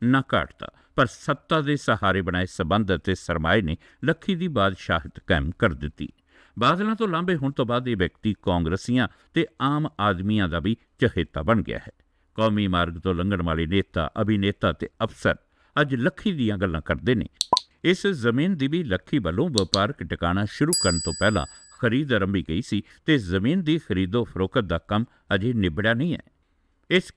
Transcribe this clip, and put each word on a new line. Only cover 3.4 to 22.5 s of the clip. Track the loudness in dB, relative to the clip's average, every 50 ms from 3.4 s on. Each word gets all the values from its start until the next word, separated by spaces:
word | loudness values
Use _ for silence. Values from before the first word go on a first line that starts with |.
| 2 2 2 2
ਨੇ | 2 0 -4 -6 -8 -20 _ _ -2
ਲੱਖੀ | -2 -2 -2 -2 -4 -2
ਦੀ | -2 -2
ਬਾਦਸ਼ਾਹਤ | -2 0 0 0 0 -2 -4 -4 -2 -2 -2 -2 -8 -16 -14
ਕਾਇਮ | -2 0 2 2 2 -2
ਕਰ | -2 0 0 0 0
ਦਿੱਤੀ। | -2 -6 -10 -8 -8 -10 -12 -12 _ _ _ _ -20 -20 _ _
ਬਾਦਲਾਂ | 0 2 2 2 2 0 -2 0
ਤੋਂ | -2 -2
ਲਾਂਭੇ | -2 0 -2 0 0 0
ਹੋਣ | 0 -2 -2
ਤੋਂ | 0 -2 0
ਬਾਅਦ | 0 0 -2 0
ਇਹ | -2 0
ਵਿਅਕਤੀ | 0 0 -2 -2 _ -2 -2 -2 0
ਕਾਂਗਰਸੀਆਂ | 0 0 2 2 2 0 0 -2 0 0 2 2 0 0 -4 _ _ _ _
ਤੇ | -2 -2 -2 _ -2
ਆਮ | -2 0 0 0 -2 -4 -2 0
ਆਦਮੀਆਂ | 0 0 2 0 0 0 2 2 0 0
ਦਾ | -2 -2
ਵੀ | -2 -2 -2 -4 _ _ _ _
ਚਹੇਤਾ | 0 0 2 0 -4 -4 -6 -4
ਬਣ | 0 2 2 2
ਗਿਆ | 0 -2 -6 -8
ਹੈ। | -10 -14 -20 _ _ _ _ _ _ _ _
ਕੌਮੀ | 0 0 2 2 2 2
ਮਾਰਗ | 2 2 2 2 0 -2
ਤੋਂ | -2 -2 -2 0
ਲੰਘਣ | 0 0 0 0 0
ਵਾਲੇ | 0 0 0 0 0
ਨੇਤਾ, | 2 2 0 0 0 -2 -4 -4 -2 -2 -2
ਅਭਿਨੇਤਾ | 0 0 2 2 0 0 -2 0 -2 -2
ਤੇ | -2 -2 -8 -10 -6 _ -6
ਅਫਸਰ | -6 -6 -2 0 0 0 0 _ _ _ _ _ _ _
ਅੱਜ | -2 0 0 0
ਲੱਖੀ | 0 -2 -2 -4 -2 -4 -4
ਦੀਆਂ | -2 0 0 0 0
ਗੱਲਾਂ | 0 -2 -2 -2 -4
ਕਰਦੇ | -2 -4 -4 -2 0 2 2
ਨੇ। | 2 0 -4 -6 _ 0 0 0 0 0 _ _ _ 0
ਇਸ | 0 0 0 0
ਜ਼ਮੀਨ | -2 -2 0 0 0 2 2 0 0 0
ਦੀ | 0 -2
ਵੀ | -2 0 -2 -2
ਲੱਖੀ | -2 -4 -4 -2 -2 -2 -2
ਵੱਲੋਂ | 0 0 0 0 -2 2
ਵਪਾਰਕ | 2 0 2 2 2 2 2 0 -2 -8 -8
ਟਿਕਾਣਾ | -8 -4 -2 -2 0 0 0 -2
ਸ਼ੁਰੂ | -4 -2 -2 0 0 2 2 2
ਕਰਨ | 0 0 0
ਤੋਂ | -2 -4 -2 0
ਪਹਿਲਾਂ | 0 0 2 0 -4 -4 -12 -20 _ _ -8 -4
ਖਰੀਦ | -2 0 0 0 0 0 0
ਆਰੰਭੀ | 0 0 0 0 -2 -2
ਗਈ | -2